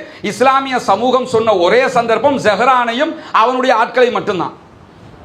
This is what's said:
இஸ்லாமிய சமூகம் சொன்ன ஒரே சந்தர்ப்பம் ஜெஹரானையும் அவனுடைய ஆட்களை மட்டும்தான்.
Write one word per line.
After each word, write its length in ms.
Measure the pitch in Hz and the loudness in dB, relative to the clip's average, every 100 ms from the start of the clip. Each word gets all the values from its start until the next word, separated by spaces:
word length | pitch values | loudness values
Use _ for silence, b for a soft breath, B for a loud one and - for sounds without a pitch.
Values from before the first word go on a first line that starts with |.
| - B | -8 B
இஸ்லாமிய 580 | 202 196 262 269 269 247 | -8 0 2 2 0 -4
சமூகம் 460 | - 196 254 247 247 | 0 0 2 0 0
சொன்ன 280 | 220 226 190 | -2 0 2
ஒரே 320 | 175 233 262 | 2 2 2
சந்தர்ப்பம் 520 | 240 233 214 285 247 | 0 0 0 0 0
ஜெஹரானையும் 720 | 196 202 254 247 233 233 311 311 B | 0 2 2 2 0 -2 -4 -6 B
அவனுடைய 440 | 202 233 254 254 226 | 0 0 0 0 0
ஆட்களை 340 | 233 254 240 | 0 2 0
மட்டும்தான். 420 | 208 165 185 143 - - - - - - - | 0 -4 -4 -6 -10 -20 -20 -20 -20 -20 -16